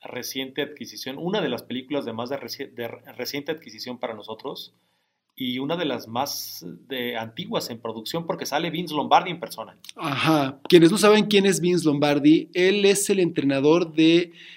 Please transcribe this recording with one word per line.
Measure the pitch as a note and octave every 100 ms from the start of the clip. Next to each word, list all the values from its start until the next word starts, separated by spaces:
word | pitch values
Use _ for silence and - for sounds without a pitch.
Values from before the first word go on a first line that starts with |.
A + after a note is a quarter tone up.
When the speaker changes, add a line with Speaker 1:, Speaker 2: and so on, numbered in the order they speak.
Speaker 1:
reciente | - B2 A#2+ C3 C3 C3
adquisición, | C#3+ D3 A2 G#2+ C3 C#3+
una | E3 G#3
de | D3
las | A2+
películas | - B2 B2+ C#3+
de | A#2+
más | A2+ B2
de | C#3
reci-, | A#2 - C3+
de | - A#2
re-, | - -
reciente | A#2 B2 C#3+ C#3+
adquisición | D#3 B2+ A2 B2+ A#2+
para | A#2
nosotros, | G#2+ G#2 A2 C3+ F3+ - _ _ _ _ _ _ -
y | B2+ B2
una | C#3+ E3+
de | D#3
las | A#2 G#2+
más | A#2 C#3+ - - - E3+ F3 -
de | C3 A#2+ A#2
antiguas | A2+ A2+ G3+ G3+ -
en | A#2
producción, | A2+ A2 A2 E3 E3+
porque | - B2+
sale | D3 E3+
Vince | D#3+ E3+
Lombardi | D3+ A#2+ D#3 F3+
en | E3
persona. | - - G#2 - - -
Speaker 2:
Ajá. | D#3+ C3+ D#3 D#3 C3+ - -
Quienes | F3 E3
no | G#3
saben | G#3 G#3+ G#3
quién | G3+ G3
es | E3
Vince | F3 F3+ D3+
Lombardi, | C#3+ D3 C#3+ D3 E3+ -
él | F3+ F#3 G#3 G3
es | G3+ -
el | G3
entrenador | E3+ E3+ C#3 C#3 C#3+ E3 D#3+ D#3
de, | D#3+ E3+ E3+ - -